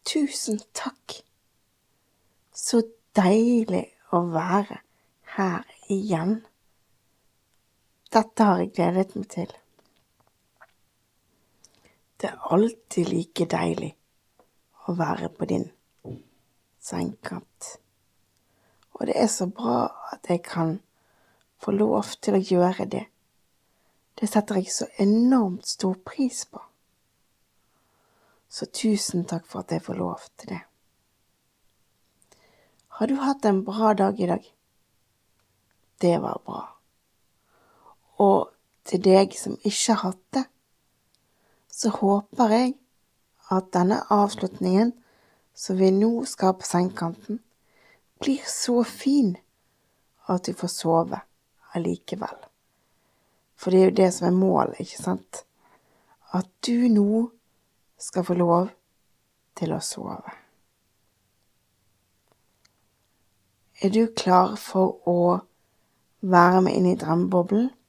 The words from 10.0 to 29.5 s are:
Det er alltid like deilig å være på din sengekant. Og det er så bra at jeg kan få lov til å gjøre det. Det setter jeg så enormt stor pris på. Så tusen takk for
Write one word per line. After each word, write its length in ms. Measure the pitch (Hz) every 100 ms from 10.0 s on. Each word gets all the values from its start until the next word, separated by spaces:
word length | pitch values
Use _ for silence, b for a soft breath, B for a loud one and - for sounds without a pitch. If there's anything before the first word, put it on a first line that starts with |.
| _ _ _ _ _ _ - _ _ _ _ _ _ _ _ _ b b b b _ _
Det 140 | -
er 160 | - -
alltid 640 | 175 233 - _ - 170
like 340 | 175 - - 170
deilig 400 | 170 175 - 151 _ _ _ _ _ _ _ _ _ -
å 80 | 175
være 300 | 156 - -
på 160 | - -
din 160 | - - _ _ _ - 123 _ _ _ _ _ _
sengekant. 960 | - 175 175 - - 180 _ _ - - _ _ _ _ _ _ _ _ _ _ _ -
Og 80 | -
det 80 | -
er 80 | 226
så 160 | - 190
bra 380 | 214 233 240 240 - -
at 160 | - -
jeg 160 | 175 -
kan 300 | 170 165 190 _ _ _ _ _ _ _ _
få 140 | - 196
lov 320 | 214 214 - -
til 220 | - 196
å 20 |
gjøre 460 | 190 175 180 185 196
det. 140 | 190 208 _ _ _ _ _ _ _ _ _ _ -
Det 80 | 214
setter 320 | 214 208 202
jeg 140 | 185
så 140 | - - -
enormt 680 | 202 220 247 262 196 180 -
stor 280 | - 190 185
pris 380 | - - 262 - -
på. 80 | - - _ _ _ _ _ _ _ _ _ _ _ _ _ _ _ _ _ _
Så 160 | - -
tusen 560 | - 220 208 - 175 180
takk 160 | 170
for 160 | -